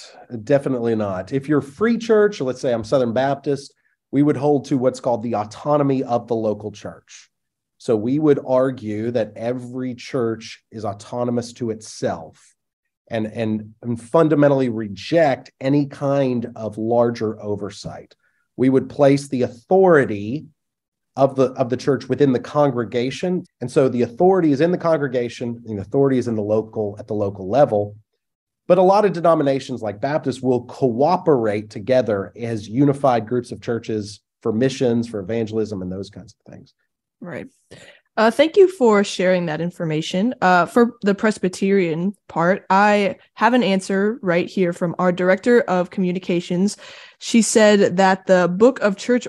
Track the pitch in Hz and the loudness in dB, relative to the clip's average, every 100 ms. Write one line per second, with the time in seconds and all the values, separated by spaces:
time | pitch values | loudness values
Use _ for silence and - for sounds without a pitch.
0 | - - - 120 104 143 143 127 117 110 | -20 -20 -16 -10 0 0 2 -2 -2 -2
1 | 104 92 95 139 135 151 139 - 220 233 | -2 -6 -6 -6 0 -2 -2 -2 -2 0
2 | 233 214 208 202 131 127 143 117 104 143 | 2 4 4 0 -6 -4 -2 -2 0 0
3 | 120 113 135 139 151 139 - _ _ _ | 0 0 0 -2 -4 -6 -6 _ _ _
4 | _ 135 147 127 143 143 - 143 127 123 | _ 0 2 2 2 0 0 0 0 -2
5 | 135 117 117 110 107 - 147 147 139 131 | -2 -2 -2 -4 -6 -8 -2 0 2 0
6 | 131 120 113 117 110 104 107 104 92 85 | 0 -4 -2 -4 -2 -4 -8 -12 -16 -16
7 | _ - _ _ _ _ _ _ - 110 | _ -20 _ _ _ _ _ _ -2 0
8 | 113 143 151 143 - 127 131 123 107 104 | 0 0 4 2 2 0 0 -2 -8 -6
9 | 113 120 107 110 113 127 123 127 127 123 | -4 -2 -4 -6 -6 -6 -8 -10 -10 -10
10 | - 143 117 110 110 - _ 113 104 101 | -8 -4 -4 -4 -10 -20 _ -12 -10 -10
11 | - 123 123 120 117 - 117 107 - - | -10 -6 -4 -4 -6 -8 -8 -8 -12 -8
12 | 123 87 76 _ _ _ _ _ _ _ | -6 -6 -12 _ _ _ _ _ _ _
13 | - 117 107 110 110 110 107 - 120 117 | -10 -6 -6 -6 -4 -4 -8 -14 -8 -8
14 | - 165 160 151 143 139 131 110 107 95 | 0 2 2 4 4 4 0 -4 -8 -10
15 | - 165 156 127 - - 131 147 143 - | -2 2 2 0 -6 -8 -2 0 0 -4
16 | 143 139 135 123 117 113 110 107 110 120 | -4 0 0 -2 -6 -8 -10 -6 -2 2
17 | 120 117 110 107 107 101 98 - 85 78 | 2 0 -6 -6 -8 -8 -8 -12 -16 -16
18 | 76 _ _ _ _ - 131 131 131 - | -20 _ _ _ _ -2 2 2 0 2
19 | 139 143 143 127 120 - - 185 190 160 | 4 4 0 -4 -4 -6 0 4 6 6
20 | 123 104 104 139 - _ _ _ _ _ | 4 -2 -6 -8 -10 _ _ _ _ _
21 | _ - 135 131 127 131 127 123 - 127 | _ 0 0 2 -2 0 -4 -4 -2 -4
22 | - 123 143 123 - 147 143 120 110 123 | -2 0 2 2 -2 0 0 0 -4 -4
23 | 127 135 185 180 - - 127 - 131 120 | -6 -4 -4 -4 -6 -12 -4 0 0 2
24 | 117 - 180 190 160 135 165 180 165 160 | -2 2 2 4 2 2 0 0 0 0
25 | 139 123 120 - 123 117 - 107 - 139 | -2 -4 -4 -6 -8 -8 -10 -10 -4 2
26 | 139 131 117 107 104 107 110 113 104 101 | 2 2 0 -2 0 -2 -2 -6 -6 -8
27 | - 107 101 101 95 117 147 104 104 107 | -8 -4 -4 -6 -4 2 2 2 -4 -8
28 | _ _ _ _ _ _ - 180 185 196 | _ _ _ _ _ _ 0 4 6 4
29 | 208 165 170 160 143 135 - 123 107 101 | 2 2 2 4 2 0 -4 -8 -8 -6
30 | 135 156 139 113 123 123 120 - 135 113 | -4 -4 -4 -4 0 0 -2 -2 -2 2
31 | 147 185 180 139 113 104 104 113 104 127 | 0 2 2 2 2 -2 -6 -10 0 0
32 | 120 101 95 - 117 113 104 110 143 139 | 2 -2 -4 -10 -8 -8 -6 0 0 2
33 | 139 120 107 123 120 87 - 117 - 110 | 2 0 0 -4 -6 -10 -6 -6 -4 -6
34 | 104 104 _ _ 120 107 131 131 127 117 | -6 -12 _ _ -4 0 0 0 0 0
35 | 117 107 92 113 110 110 104 101 90 92 | -2 -6 -6 -4 -4 -4 -4 -6 -8 -10
36 | 95 - - _ - - - _ _ _ | -12 -14 -20 _ -20 -20 -20 _ _ _
37 | _ _ 175 151 269 _ _ - - _ | _ _ -14 -14 -14 _ _ -20 -20 _
38 | _ - 220 226 311 359 370 370 240 208 | _ -2 0 2 2 6 4 6 4 4
39 | 202 - 180 185 175 156 175 - 165 156 | 2 0 0 0 0 -4 -6 -6 -4 -4
40 | 160 185 220 254 185 180 170 - 233 - | -4 -2 -2 0 4 4 4 4 2 2
41 | 196 202 220 208 185 - 196 196 175 156 | -2 0 0 -2 -4 -2 0 2 0 -2
42 | 180 202 _ - 170 196 - 190 208 208 | -4 -6 _ -2 0 0 2 4 4 4
43 | 202 - _ - 214 247 208 190 - 196 | 0 -4 _ -2 2 2 2 0 0 -2
44 | 202 254 190 175 - - 175 175 175 - | -2 -2 -2 0 0 -2 -2 0 -4 0
45 | 185 180 185 190 254 240 - 185 180 - | 0 2 2 2 4 4 4 0 -2 -2
46 | 185 180 - 175 175 175 196 - - - | -2 -2 -2 -4 -2 0 -2 -2 -16 -20
47 | - _ - 233 214 233 214 208 196 185 | -20 _ 0 2 4 6 6 6 4 4
48 | 190 190 - 185 175 180 226 262 208 196 | 2 2 2 4 4 4 4 4 -2 -2
49 | - 247 | -2 -2